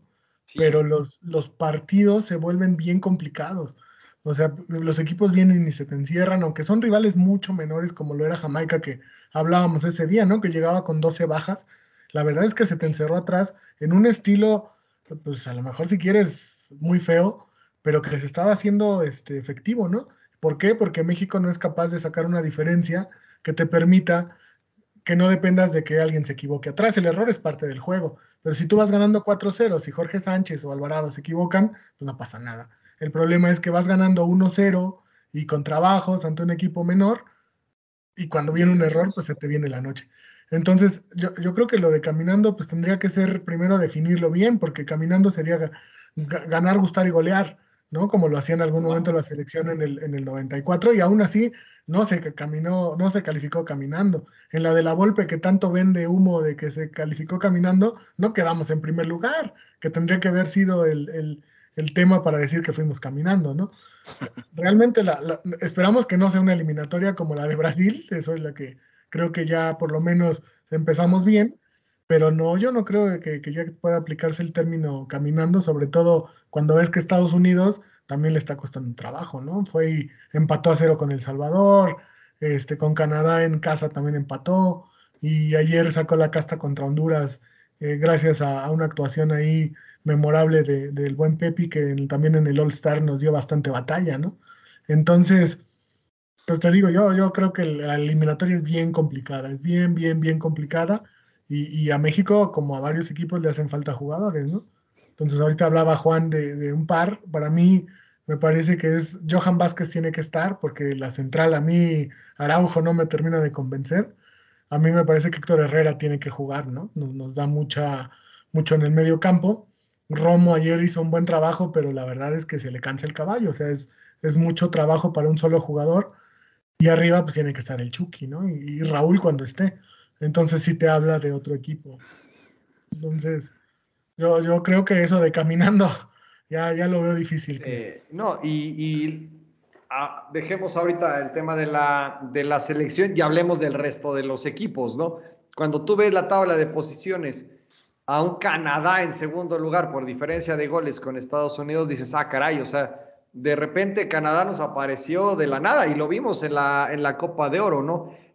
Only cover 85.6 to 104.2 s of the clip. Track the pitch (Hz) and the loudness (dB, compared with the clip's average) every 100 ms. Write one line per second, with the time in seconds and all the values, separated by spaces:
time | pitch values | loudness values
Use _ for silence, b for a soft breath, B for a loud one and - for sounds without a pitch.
85.6 | 156 165 165 160 160 160 156 160 151 160 | 4 4 2 0 2 2 2 0 -4 -6
86.6 | 143 139 139 151 160 151 139 - b b | -6 -4 -2 -2 0 0 -2 -8 b b
87.6 | b _ 147 147 160 156 160 151 139 135 | b _ -6 0 2 4 2 2 -2 -2
88.6 | 139 160 156 151 139 156 156 151 151 156 | -2 -2 -2 -2 -4 0 0 0 2 0
89.6 | 156 B B B 151 147 151 156 160 156 | 0 B B B 0 2 4 4 4 4
90.6 | 139 139 139 143 143 139 156 160 170 165 | 2 0 -2 -4 -4 0 0 0 0 -2
91.6 | 165 151 143 139 139 143 156 156 151 143 | -2 -2 -2 -2 -2 0 2 4 4 2
92.6 | 151 143 151 147 151 139 151 147 143 147 | 0 -2 -2 0 0 0 0 0 0 -2
93.6 | 143 127 127 165 175 135 175 - b b | -2 -4 -4 -2 -2 -4 -6 -8 b b
94.6 | b b - 151 156 175 180 190 165 - | b b 0 2 6 6 6 6 4 0
95.6 | _ _ _ _ _ _ _ _ - 165 | _ _ _ _ _ _ _ _ -6 0
96.6 | 175 190 190 175 208 190 190 190 190 185 | 4 6 6 6 4 4 2 2 0 0
97.6 | 160 147 147 147 147 156 151 147 180 175 | -2 -4 -2 -2 0 2 2 2 0 0
98.6 | 151 165 165 165 151 135 127 135 135 135 | 0 0 0 0 -2 -4 -8 -10 -8 -6
99.6 | 160 175 175 165 165 160 160 160 160 151 | -2 0 2 0 0 0 0 0 -2 -4
100.6 | 147 165 170 214 b b b b - 147 | -4 -2 0 -2 b b b b -8 -6
101.6 | 151 156 151 143 151 156 190 208 196 - | -6 -4 -2 0 0 0 4 4 2 0
102.6 | 143 135 143 160 165 156 160 175 156 143 | -4 -4 -4 -4 -4 -8 -6 -2 -2 -2
103.6 | 143 147 143 123 143 160 | -4 -6 -6 -8 -6 -4